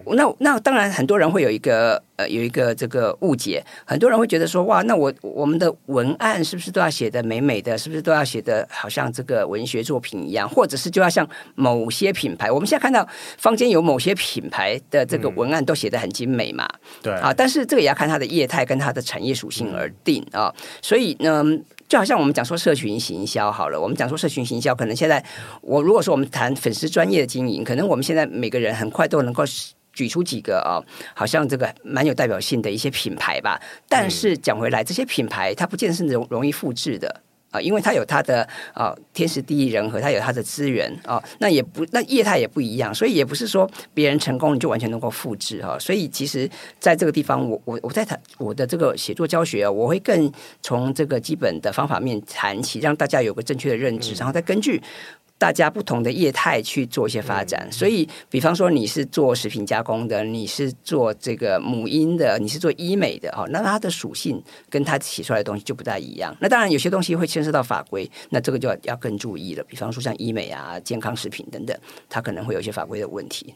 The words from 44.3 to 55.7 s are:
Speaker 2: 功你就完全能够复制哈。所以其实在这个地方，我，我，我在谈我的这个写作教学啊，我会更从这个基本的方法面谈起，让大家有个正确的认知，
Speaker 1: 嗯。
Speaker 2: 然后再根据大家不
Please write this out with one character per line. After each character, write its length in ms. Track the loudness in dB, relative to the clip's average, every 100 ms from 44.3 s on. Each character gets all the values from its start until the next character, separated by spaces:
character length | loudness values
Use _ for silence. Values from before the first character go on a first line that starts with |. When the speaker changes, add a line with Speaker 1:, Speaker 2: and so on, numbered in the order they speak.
| 0
Speaker 2:
功 160 | 2
你 60 | 2
就 80 | 0
完 100 | 0
全 140 | -2
能 80 | -4
够 100 | -6
复 240 | -6 -8 -8
制 260 | -8 -8
哈。 140 | -6 -6
所 160 | -2 -2
以 100 | -2
其 180 | -4 -4
实 220 | -2 -4 -6 -18 2
在 120 | 4
这 120 | 6 4
个 60 |
地 120 | 2
方， 260 | 2 0 0
我， 120 | -4
我， 160 | -6 -8
我 80 | -4
在 140 | -4
谈 160 | -4 -6 -10 -8
我 160 | -6
的 140 | -2 -2
这 100 | 2
个 200 | 2 0
写 160 | -6
作 120 | -4 0
教 200 | 0 0
学 180 | 2
啊， 80 | 2
我 160 | 2 2
会 100 | 2
更 300 | 2 4 4 0 -16 -16
从 320 | -4 -2 0
这 120 | 0 0
个 120 | 0
基 160 | -2
本 240 | 0 0 0
的 100 | -2
方 160 | -2 0
法 100 | 0
面 240 | -2 -4 -6
谈 340 | -4 -2 -2
起， 180 | -4 -2
让 140 | 0
大 140 | 2 2
家 140 | 2
有 120 | 0
个 80 | -2
正 160 | -4 -4
确 120 | -2
的 80 | 0
认 200 | 0 -2
知， 140 | -4 -4
Speaker 1:
嗯。 20 |
Speaker 2:
然 100 | -2
后 60 |
再 80 | -2
根 180 | 0 0
据 220 | 2 0 -2 -16 -18 -20 _ _
大 140 | 2
家 180 | 4
不 140 | 2